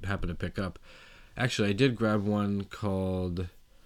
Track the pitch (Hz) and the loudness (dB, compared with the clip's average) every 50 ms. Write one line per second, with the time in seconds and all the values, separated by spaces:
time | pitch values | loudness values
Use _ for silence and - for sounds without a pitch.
0 | - 95 101 - - 85 85 - - 87 - - 98 90 - - - - - - | -4 -4 -2 -2 -2 -4 -2 -4 -4 -4 -4 -4 -4 -4 -6 -10 -16 -20 -20 -20
1 | - - - - - - - - 123 127 - - 107 101 101 95 135 135 120 104 | -20 -20 -20 -20 -20 -16 -6 -2 -2 -2 2 2 2 2 4 4 4 4 4 2
2 | 110 107 107 107 98 104 104 104 101 101 101 98 98 - - - - 104 95 95 | 2 2 2 2 2 2 2 2 2 2 0 -2 -4 -6 -8 -6 -2 -2 0 0
3 | 95 92 92 92 92 90 85 92 92 87 - - - - - - - | 0 0 0 0 0 -2 -2 -4 -4 -6 -8 -14 -20 -20 -20 -20 -20